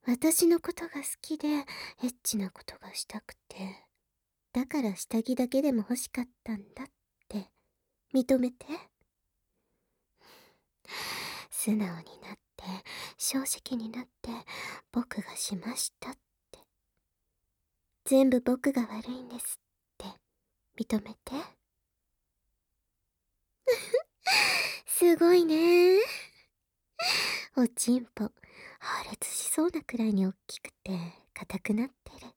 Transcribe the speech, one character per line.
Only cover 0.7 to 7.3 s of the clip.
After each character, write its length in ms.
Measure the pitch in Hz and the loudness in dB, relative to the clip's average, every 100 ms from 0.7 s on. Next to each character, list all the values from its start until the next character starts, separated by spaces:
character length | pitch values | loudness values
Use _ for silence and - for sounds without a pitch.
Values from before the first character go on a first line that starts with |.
と 160 | - 339 | -8 -10
が 140 | 285 | -8
好 60 | 277 - | -10 -10
き 160 | - 311 | -8 -4
で、 120 | 302 | 0
エ 180 | 294 277 - - - | -2 -4 -14 -14 -6
ッ 140 | 247 - | -6 -4
チ 140 | - 214 | -4 -2
な 160 | 190 | -4
こ 100 | - | -8
と 140 | - - | -20 -18
が 160 | 185 | -14
し 100 | - - | -12 -10
た 140 | 214 | -12
く 140 | - - _ | -14 -20 _
て、 400 | - 190 - _ _ _ _ _ _ _ | -12 -12 -12 _ _ _ _ _ _ _
だ 120 | 247 | -4
か 160 | 262 302 | 0 0
ら 140 | 226 | 0
下 260 | 190 - 226 | -4 -2 -2
着 140 | 226 | 0
だ 140 | 254 247 | 0 2
け 120 | 269 | 2
で 120 | 285 | 4
も 60 | 240 | 2
欲 180 | 202 247 | 0 -4
し 120 | - | -4
か 140 | - | -8
っ 60 | - _ | -10 _
た 120 | - 214 | -10 -10
ん 160 | 202 | -10
だ」 100 | - 269 | -18 -18
っ 40 | _ _ _ | _ _ _
て 240 | _ | _